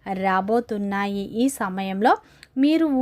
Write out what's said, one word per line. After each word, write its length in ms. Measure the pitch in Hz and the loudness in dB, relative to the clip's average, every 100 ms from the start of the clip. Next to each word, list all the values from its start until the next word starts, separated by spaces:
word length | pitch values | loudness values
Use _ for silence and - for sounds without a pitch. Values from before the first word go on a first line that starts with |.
| 196 190 | -8 -2
రాబోతున్నాయి. 1000 | 190 185 196 240 240 208 202 196 202 202 196 | 0 0 2 0 0 -6 -4 -4 -4 -4 -6
ఈ 100 | 220 269 - | 0 0 0
సమయంలో 540 | 202 185 190 190 233 440 - - - 262 | -4 -4 -4 0 2 2 -2 -20 -10 0
మీరు 240 | 285 320 320 262 | 2 4 2 2